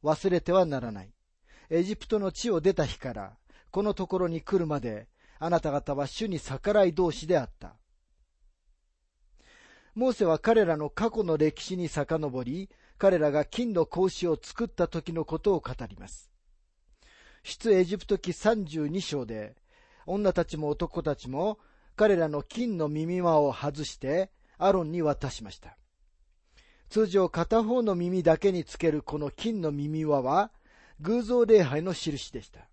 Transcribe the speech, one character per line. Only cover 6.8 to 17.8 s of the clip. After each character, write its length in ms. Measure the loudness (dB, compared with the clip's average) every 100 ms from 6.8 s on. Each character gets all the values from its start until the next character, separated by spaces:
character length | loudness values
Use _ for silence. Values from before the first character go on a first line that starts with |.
| 4
い 80 |
同 160 | 4 0
士 160 | 0 0
で 140 | 0
あ 60 | 0
っ 60 | -12
た。」 180 | -20 -20 _ _ _ _ _ _ _ _ _ _ _ _ _ _ _ _ _ -20 -20 -20 _ -2
モ 180 | 0
ー 20 | 2
セ 100 | 2
は 120 | 2
彼 280 | 4 4 4
ら 120 | 2
の 140 | -2
過 180 | -2 -2
去 140 | 0
の 140 | 0 2
歴 260 | 2 0
史 140 | -8 -6
に 100 | -4
遡 560 | -4 -2 -2 -2 -6
り、 260 | -6 -8 -10 _ _ _
彼 180 | 4 4
ら 140 | 2
が 120 | 2
金 300 | -2 -2 -2
の 140 | 0 0
格 240 | 2 0
子 160 | 0 -2
を 100 | -2
作 260 | -4 -8 -8
っ 20 |
た 200 | -2 -2
時 260 | -2 -6
の 120 | -6 -4
こ 140 | -2
と 160 | 0 0
を 60 |
語 120 | -2 -10
り 140 | -10 -14
ま 120 | -18
す。 180 | -18 -20 _ _ _ _ _ _ _ _ _ -20 -20 -16
出 240 | -6 4
エ 120 | 4